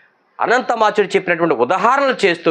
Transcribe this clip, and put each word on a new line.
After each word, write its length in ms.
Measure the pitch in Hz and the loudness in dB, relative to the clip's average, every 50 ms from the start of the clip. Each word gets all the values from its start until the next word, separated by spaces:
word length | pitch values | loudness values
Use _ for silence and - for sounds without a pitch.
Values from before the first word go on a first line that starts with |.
| _ _ _ _ _ _ _ - 120 | _ _ _ _ _ _ _ -4 -2
అనంతమాచుడు 680 | 175 233 254 214 - 240 226 214 208 208 214 196 - - | 0 0 0 0 -2 0 0 0 0 2 0 -2 0 0
చెప్పినటువంటి 420 | 185 175 175 175 160 170 165 135 113 123 | -2 -2 -2 -2 0 0 0 2 0 0
ఉదాహరణలు 520 | 123 185 175 202 240 269 277 277 262 240 - 202 | 0 0 0 2 2 2 2 0 0 -2 0 0
చేస్తూ 260 | 180 165 170 - 165 | 0 0 0 -2 -2